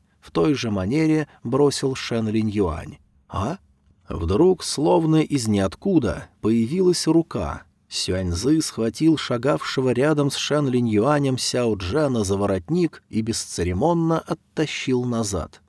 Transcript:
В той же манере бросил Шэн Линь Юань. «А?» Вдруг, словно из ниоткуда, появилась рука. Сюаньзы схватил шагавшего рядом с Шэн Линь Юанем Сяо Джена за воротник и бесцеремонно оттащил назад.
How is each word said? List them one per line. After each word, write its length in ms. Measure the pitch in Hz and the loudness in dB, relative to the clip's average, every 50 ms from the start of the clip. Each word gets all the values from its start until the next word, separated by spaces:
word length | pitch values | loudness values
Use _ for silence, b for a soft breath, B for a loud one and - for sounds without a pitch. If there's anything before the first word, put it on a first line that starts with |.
| _ _ _ _ | _ _ _ _
В 100 | - - | -20 -6
той 240 | - 165 170 160 147 | -2 0 2 2 2
же 160 | 123 123 117 | 0 -2 -2
манере 580 | 104 98 92 98 123 156 160 156 156 156 151 b b b b | -2 -2 -2 0 0 0 2 2 2 0 -2 b b b b
бросил 520 | 123 117 131 143 143 135 - - 135 131 | -2 2 4 4 4 2 0 -2 -4 -4
Шэн 340 | - - - 123 117 113 110 | -4 -6 -4 -4 -2 -2 0
Линь 220 | 107 113 110 110 | 0 0 0 0
Юань. 480 | 101 107 98 85 78 78 80 - - - _ _ _ _ _ _ | 0 0 0 0 0 -4 -8 -12 -16 -20 _ _ _ _ _ _
«А?» 300 | - - 98 120 170 196 _ _ _ _ _ _ _ _ _ - | -6 -4 -4 -4 -6 -8 _ _ _ _ _ _ _ _ _ -10
Вдруг, 560 | - - 82 82 95 113 165 185 185 - - | -8 -6 -2 0 2 4 4 4 4 2 -2
словно 600 | - - - 143 170 180 175 160 156 156 160 156 | -6 -4 -2 2 2 2 4 4 4 4 4 2
из 240 | - 151 139 113 110 | 2 0 -2 0 2
ниоткуда, 800 | 104 101 95 95 - - - 196 196 160 123 104 - 78 - - _ _ | 2 2 2 0 -2 -4 -2 0 2 2 2 0 -2 -4 -8 -14 _ _
появилась 640 | - 104 113 117 113 113 151 185 190 180 175 - - 160 | -2 0 2 2 0 0 0 2 2 2 2 2 0 2
рука. 560 | 160 165 160 - - 120 85 71 - - - _ _ _ _ _ | 2 2 2 0 -4 -6 -6 -6 -6 -10 -12 _ _ _ _ _
Сюаньзы 720 | - - - - 92 92 95 90 85 87 104 135 156 160 | -8 -6 -4 -2 -2 -2 -2 -2 -4 -2 0 2 2 2
схватил 560 | 151 - - - 110 113 110 - 151 160 160 139 | 0 -2 -4 -4 -4 -4 -2 2 2 2 2 2
шагавшего 720 | - - 127 120 117 135 156 151 - - - - 131 131 120 | 0 -2 -4 -2 0 0 -2 -2 -4 -4 -4 -2 0 0 2
рядом 360 | 117 131 151 156 147 143 139 | 2 2 2 2 2 0 0
с 60 | - | -2
Шэн 320 | - - - 143 151 147 135 | -4 -2 -2 0 0 0 0
Линь 220 | 123 127 120 117 | 0 0 2 2
Юанем 500 | 107 101 104 139 151 147 143 135 131 123 | 2 2 2 2 2 2 2 0 0 -2
Сяо 340 | - - - 127 123 117 107 | -2 -2 -2 0 0 0 0
Джена 500 | 95 92 87 98 151 156 143 127 117 107 | -2 -4 -2 0 0 0 2 0 0 0
за 140 | 90 101 98 | 0 0 0
воротник 640 | 101 101 98 95 90 - 156 180 175 156 - - - _ | 0 0 0 -2 -2 -2 0 0 0 0 -2 -8 -16 _
и 120 | - 110 | -4 -4
бесцеремонно 1000 | 110 110 110 - - - - - 90 87 90 90 123 165 175 170 165 165 165 160 | -2 -2 -4 -6 -6 -8 -6 -4 -2 -2 0 0 0 2 2 2 0 0 0 -2
оттащил 840 | - - 175 - _ _ _ - 160 147 - - - - 127 123 123 | -2 -6 -8 -8 _ _ _ -4 -4 -4 -4 -6 -2 -2 0 0 0
назад. 580 | 123 120 117 113 101 98 87 78 - - - _ | -2 -2 -2 -2 -2 -4 -6 -6 -8 -12 -20 _